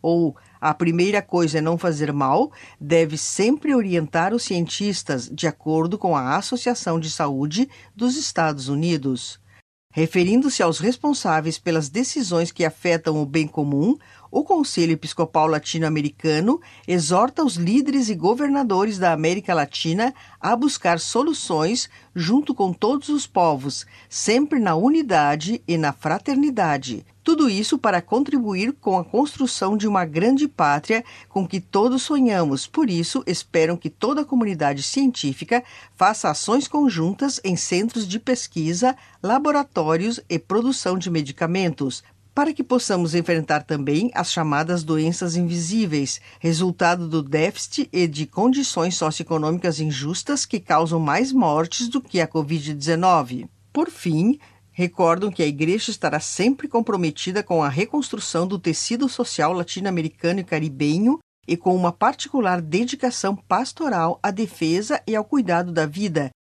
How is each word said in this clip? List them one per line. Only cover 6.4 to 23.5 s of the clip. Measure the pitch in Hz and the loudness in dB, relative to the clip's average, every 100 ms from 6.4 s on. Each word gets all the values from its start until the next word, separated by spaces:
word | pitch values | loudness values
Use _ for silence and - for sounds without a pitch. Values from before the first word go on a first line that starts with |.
| 196 247 247 240 - 165 | -2 -4 -2 -2 -2 -4
de | 160 | -4
Saúde | - 147 135 147 170 269 - - 202 | -2 -2 0 -2 -2 -2 -4 -20 -4
dos | 247 269 | -2 -2
Estados | - - 160 147 131 | -4 -2 -2 -2 -4
Unidos. | 143 165 160 135 123 - - _ - _ _ _ | -2 0 0 -2 -4 -8 -16 _ -20 _ _ _
Referindo-se | - 160 185 180 233 277 - | -2 0 2 4 4 2 2
aos | 180 156 | 0 2
responsáveis | 190 254 302 269 190 156 160 156 | -2 0 -2 0 2 0 0 -4
pelas | 175 160 143 | -2 0 0
decisões | 170 262 311 202 170 170 | -4 -2 -2 0 0 -2
que | - 160 | -2 -2
afetam | - 180 165 160 156 | 0 0 0 0 -2
o | 143 | 0
bem | 156 151 | 0 0
comum, | - 143 143 180 311 - - - | -2 0 2 2 0 -4 -20 -4
o | - | -2
Conselho | 302 359 285 - 165 | 2 0 0 0 0
Episcopal | 160 - - 160 160 156 | 0 -4 -4 0 2 2
Latino-Americano | 156 - 165 160 156 147 - 160 156 196 320 - - - | 0 -2 -2 0 0 -2 -2 0 2 2 0 -2 -18 -2
exorta | 180 151 180 247 311 294 | -2 2 2 2 2 -2
os | 175 | 0
líderes | 170 240 285 277 226 | 2 2 2 0 0
e | 180 | 0
governadores | 175 240 285 277 254 214 208 196 | 2 2 2 0 2 2 2 2
da | 180 | 2
América | 156 160 185 - | 2 2 0 0
Latina | 170 143 - 165 175 240 262 - - | 0 0 -4 -2 0 0 -2 -20 -6
a | - | -2
buscar | 233 285 - 180 170 | 2 0 0 0 0
soluções | - 226 302 311 - 160 160 247 - - _ | 0 0 0 -2 -2 0 0 -2 -6 -12 _
junto | 180 165 254 294 | -6 2 2 2
com | 262 196 | 0 0
todos | 170 208 277 - | 0 0 0 -2
os | 294 - | -4 0
povos, | 190 170 | 2 2